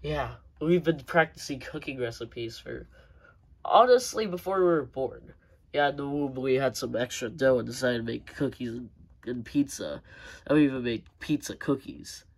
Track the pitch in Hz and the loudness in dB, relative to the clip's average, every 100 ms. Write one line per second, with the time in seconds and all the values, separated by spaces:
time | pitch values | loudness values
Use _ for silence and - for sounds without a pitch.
0 | 147 151 120 120 - _ 156 175 170 156 | -4 -4 -4 -8 -20 _ 2 2 4 -2
1 | 135 170 160 - - 135 - 156 143 135 | 0 2 2 0 -10 -10 -8 -10 -10 -6
2 | 120 117 117 - 113 113 - - - - | -6 -6 -12 -10 -10 -10 -12 -12 -12 -20
3 | - - _ - _ _ - 202 247 247 | -20 -20 _ -20 _ _ 4 6 8 8
4 | 247 - 220 175 180 190 180 165 127 - | 4 -4 -4 -4 -4 2 4 4 0 -4
5 | 131 - - - _ _ _ 143 143 143 | -6 -6 -20 -20 _ _ _ 0 0 0
6 | 143 143 143 131 131 131 135 117 123 120 | -4 -2 -2 -2 0 2 2 -2 -4 -2
7 | 123 - - 170 135 127 117 117 127 120 | -2 -4 -8 0 4 4 2 -2 -2 -2
8 | 113 113 - - 143 - 123 117 120 _ | -4 -8 -10 -4 -4 -4 -8 -8 -12 _
9 | - - - 123 113 147 139 - 87 73 | -20 -18 -10 -8 -4 0 0 -2 -8 -10
10 | - - - - - 147 147 131 120 117 | -14 -20 -20 -18 2 4 4 2 -2 -4
11 | - _ - 147 - - - 139 - - | -6 _ -4 -2 -2 -10 -2 -2 -2 -16
12 | - - - | -14 -18 -20